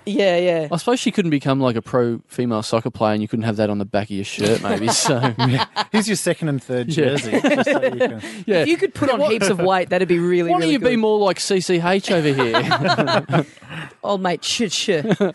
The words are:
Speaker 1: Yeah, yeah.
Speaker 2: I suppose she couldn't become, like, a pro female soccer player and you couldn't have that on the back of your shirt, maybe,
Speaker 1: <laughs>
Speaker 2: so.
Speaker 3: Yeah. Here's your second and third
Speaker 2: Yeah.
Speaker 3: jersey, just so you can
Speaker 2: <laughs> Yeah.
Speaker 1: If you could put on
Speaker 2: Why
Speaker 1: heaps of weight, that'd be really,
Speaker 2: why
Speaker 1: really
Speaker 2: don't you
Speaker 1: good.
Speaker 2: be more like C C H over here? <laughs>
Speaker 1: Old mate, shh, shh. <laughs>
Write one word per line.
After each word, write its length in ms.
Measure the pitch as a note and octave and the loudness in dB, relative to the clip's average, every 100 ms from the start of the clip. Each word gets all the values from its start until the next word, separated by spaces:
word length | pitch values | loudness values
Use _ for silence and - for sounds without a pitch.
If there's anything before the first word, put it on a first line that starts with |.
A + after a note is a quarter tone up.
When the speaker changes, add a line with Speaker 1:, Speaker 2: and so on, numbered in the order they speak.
| - | -4
Speaker 1:
Yeah, 300 | G3+ G3 F3 | 0 2 2
yeah. 300 | F3+ E3 D3+ | 2 0 0
Speaker 2:
I 60 | E3+ | -2
suppose 240 | - B3 | 0 0
she 100 | G#3+ | 0
couldn't 200 | - E3+ | 0 0
become, 280 | C#3+ C#3 C3+ | 0 0 2
like, 160 | B2+ A2+ | 2 0
a 60 | |
pro 380 | - B2+ A#2+ A2+ - | -2 0 0 -2 -8
female 360 | - B2 A2 | -4 -2 -2
soccer 280 | - A2+ B2 | 0 -2 -2
player 240 | - A2 | 0 0
and 80 | G#2+ | 0
you 60 | G#2 | -2
couldn't 160 | A#2 | -2
have 120 | A2+ G#2+ | -2 0
that 120 | G#2+ | 0
on 80 | G#2 | -2
the 60 | G2 | -2
back 180 | G2+ | -4
of 60 | G#2 | -4
your 120 | G2 G2+ | -6 -8
shirt, 360 | - G#2 A2 | -2 0 0
maybe, 260 | G2 G2+ A2+ | 0 -2 -2
Speaker 1:
<laughs> 40 | |
Speaker 2:
so. 260 | - A3 B2 B2+ A2+ | 0 0 0 0 0
Speaker 3:
Yeah. 260 | B2 B2+ - G#3 G#3 | 0 2 0 -4 -2
Here's 140 | G#3+ G#3 | -2 0
your 80 | F#3+ | -2
second 320 | F3+ D#3+ D#3+ | -2 -2 -2
and 120 | C#3 | -4
third 260 | - B2 A#2+ | -4 -4 -2
Speaker 2:
Yeah. 220 | D#3 C3 C#3+ | 0 2 0
Speaker 3:
jersey, 160 | A#2+ C4 | 0 0
just 240 | C#4+ C4+ C#4 | 2 2 0
so 120 | D4 | 0
you 80 | C4 - | 0 0
can 240 | B3+ A3+ D#4+ | -2 -4 -12
Speaker 2:
<laughs> 120 | G#3+ G3+ | -8 0
Yeah. 140 | F3 | 2
Speaker 1:
If 60 | C#4 | 2
you 80 | E4+ | 0
could 160 | G4 | -2
put 140 | - C#4 | -2 0
on 100 | B3 | 2
Speaker 2:
Why 100 | D4+ | 2
Speaker 1:
heaps 160 | A3+ G3 | 2 0
of 100 | F3+ | 0
weight, 300 | F#3 F#3 F3 | 2 0 0
that'd 200 | F3+ F3+ | 0 2
be 100 | E3+ | 2
really, 320 | F3 F3+ E3+ | 2 2 2
Speaker 2:
why 60 | F4+ | 2
Speaker 1:
really 80 | E4 | 2
Speaker 2:
don't 60 | |
you 60 | C#4 | 2
Speaker 1:
good. 100 | B3 | 2
Speaker 2:
be 60 | A#3 | 2
more 220 | A3 G#3+ | 2 2
like 220 | G3 E3+ | 2 0
C 200 | - G3 | 0 0
C 200 | E3+ F3 | 2 0
H 280 | F3 G3 - | 2 0 0
over 180 | F3+ D3+ | 0 2
here? 1120 | C3+ A#2+ - - F4+ - - D#4 D#4+ D3 D#3 C#3 | 2 2 0 0 0 0 0 0 0 0 0 0
<laughs> 520 | - B2+ D#3 C#3+ - | -8 -18 -16 -16 -10
Speaker 1:
Old 180 | - G3 | -4 -2
mate, 220 | F#3 D#3+ | -2 -4
shh, 260 | - - A3 | -4 -4 -2
shh. 200 | - - | -2 -2
<laughs> 100 | D#3+ G#3+ F#3+ F#3+ | 0 0 0 -2